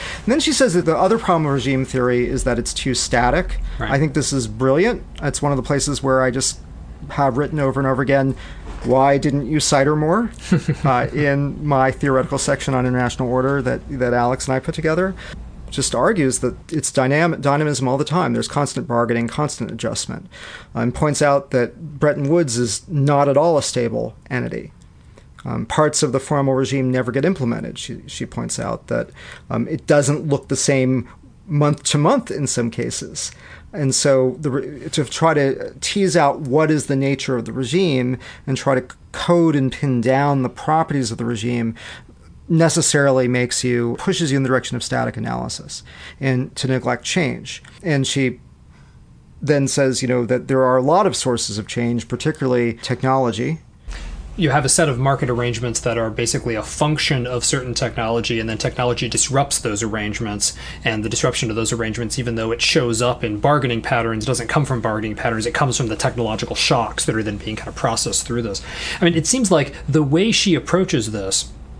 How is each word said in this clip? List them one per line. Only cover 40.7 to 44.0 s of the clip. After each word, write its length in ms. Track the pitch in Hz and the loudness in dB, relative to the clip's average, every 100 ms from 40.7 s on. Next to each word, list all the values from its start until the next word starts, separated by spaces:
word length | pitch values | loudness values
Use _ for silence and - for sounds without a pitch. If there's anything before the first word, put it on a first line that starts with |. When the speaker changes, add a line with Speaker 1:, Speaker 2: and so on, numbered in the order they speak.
| 160 160 143 117 | 2 2 -2 -2
Speaker 1:
of 80 | 113 | -4
the 60 | |
regime 500 | 117 113 117 120 113 113 - - - - - - - | -4 -2 -2 -2 -2 -4 -12 -18 -20 -20 -20 -12 0
necessarily 800 | 160 165 165 - 147 139 131 123 | 4 4 4 2 4 4 4 4
makes 360 | 123 123 - | 2 0 -2
you, 320 | 127 120 117 | 0 0 0
pushes 320 | 127 | -2